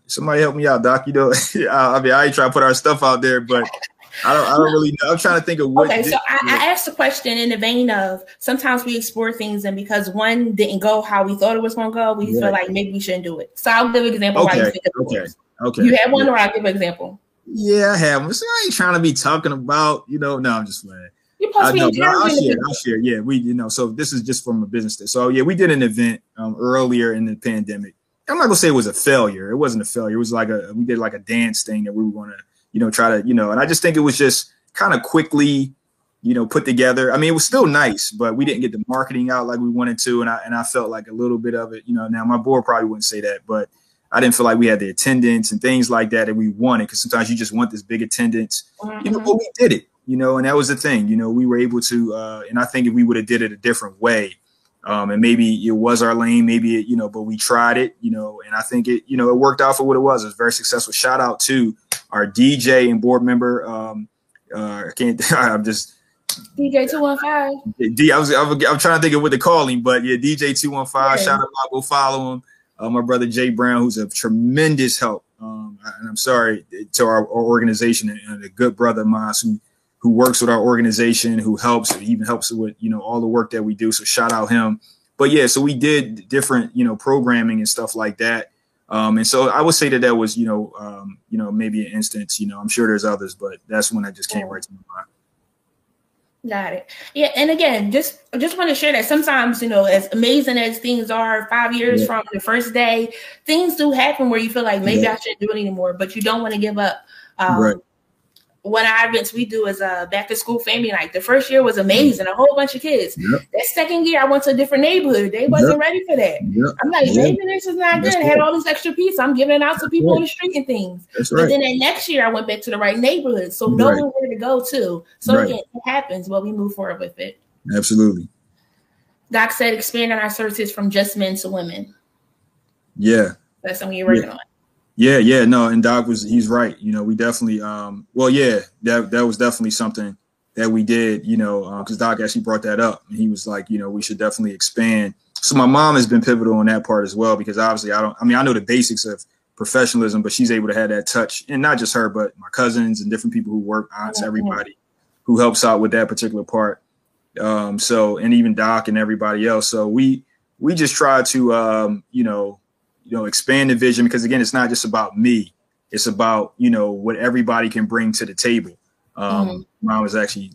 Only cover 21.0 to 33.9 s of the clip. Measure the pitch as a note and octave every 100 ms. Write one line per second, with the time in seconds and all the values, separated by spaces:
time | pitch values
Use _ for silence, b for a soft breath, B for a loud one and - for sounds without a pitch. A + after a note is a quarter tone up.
21 | F2+ _ _ - G#4+ G#4 G4+ F#4+ E4 -
22 | F#4 F#4 D#4+ C#4+ - - C#3 C#3+ B2 A2
23 | B2 A2+ A#2 C3 A#2+ B2 A2 C3 A#2+ A2+
24 | C#3 B2+ A2+ B2 B2+ A2+ G2+ A#2 A2 -
25 | G#2 B2 B2 C3 D3 F3+ F3+ C#3+ A#2+ G#2+
26 | A#2 A2 _ - A2 A2 B2 C3 B2+ B2
27 | A#2 A2 A2+ G#2+ A#2+ A2 G#2 G#2 G2+ -
28 | _ _ - E4+ C4 F3+ E3 C3+ G#2+ -
29 | - C3+ G#2+ F#2+ G2 B2+ C#3+ A2 G#2 A#2+
30 | G#2+ A2+ A2+ A#2 A2 G#2+ F#2 A2 A#2+ A2+
31 | A2 G2+ G2 A#2 A#2 A2 G#2+ G#2+ G2+ G#2
32 | G#2+ G#2 G#2 G2 - _ _ - A2+ G#2+
33 | A#2 C3 B2 A#2 G#2 A2+ D3+ D#3+ F3